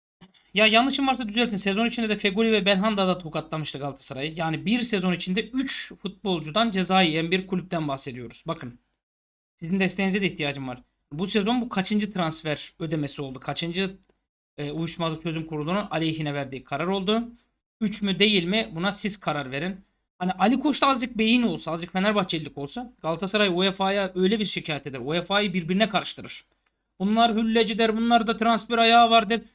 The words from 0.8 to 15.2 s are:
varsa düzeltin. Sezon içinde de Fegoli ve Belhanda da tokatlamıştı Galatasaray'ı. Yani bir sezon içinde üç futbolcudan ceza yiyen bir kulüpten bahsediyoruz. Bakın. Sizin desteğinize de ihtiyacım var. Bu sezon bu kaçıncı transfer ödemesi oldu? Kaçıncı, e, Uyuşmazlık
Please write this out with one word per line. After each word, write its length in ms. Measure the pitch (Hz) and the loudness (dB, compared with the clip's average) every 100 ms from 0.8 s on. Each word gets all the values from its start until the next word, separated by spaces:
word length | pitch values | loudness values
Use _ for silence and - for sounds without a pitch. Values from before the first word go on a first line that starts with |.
| 269 277 269 | 4 2 0
varsa 220 | 262 220 | 0 -2
düzeltin. 280 | 208 240 196 | 0 0 0
Sezon 300 | 196 196 233 | 0 0 0
içinde 220 | 240 220 | 0 -2
de 80 | 208 | 0
Fegoli 360 | 208 190 226 | 0 2 4
ve 140 | 214 202 | 4 4
Belhanda 420 | 196 220 202 185 | 2 2 2 2
da 100 | 180 | 0
tokatlamıştı 600 | 165 160 - 160 147 139 | -4 -8 -6 -6 -6 -6
Galatasaray'ı. 560 | 143 139 - 127 151 | -8 -10 -12 -8 -6
Yani 320 | 160 160 156 160 | -4 -4 -2 0
bir 140 | 247 | 0
sezon 320 | 240 202 185 | 0 0 0
içinde 360 | 175 - 185 220 | -2 -2 -2 -2
üç 440 | 262 269 - - | -4 -4 -4 -8
futbolcudan 760 | - 196 202 202 170 151 156 233 | -10 -12 -8 -4 -4 -2 0 0
ceza 320 | 190 180 190 | 0 2 4
yiyen 280 | 175 156 165 | 4 2 0
bir 160 | 185 185 | -2 -2
kulüpten 420 | 185 175 170 151 | -4 -4 -4 -2
bahsediyoruz. 560 | 139 143 123 117 - 156 | -4 -8 -10 -12 -12 -8
Bakın. 320 | 165 127 120 _ _ _ _ _ _ _ - | -8 -10 -16 _ _ _ _ _ _ _ -14
Sizin 240 | 165 190 | -4 0
desteğinize 400 | 185 185 196 196 | 0 0 0 0
de 60 | 190 | -2
ihtiyacım 420 | - 147 139 131 | -2 -6 -4 -8
var. 140 | 123 _ _ - | -10 _ _ -14
Bu 140 | 143 190 | -8 -2
sezon 340 | 220 196 247 | 0 0 0
bu 80 | 233 | -2
kaçıncı 440 | - 190 214 208 | -4 0 0 -2
transfer 600 | 185 165 156 156 147 - - | -2 -4 -4 -6 -6 -8 -10
ödemesi 440 | 160 156 139 - | -4 -4 -4 -6
oldu? 180 | 139 131 | -10 -8
Kaçıncı, 560 | - 139 170 175 190 190 _ _ _ _ _ - | -8 -4 -4 -2 -4 -6 _ _ _ _ _ -10
e, 120 | 143 | -8
Uyuşmazlık 520 | 151 165 - 165 160 | -4 -6 -2 -4 -4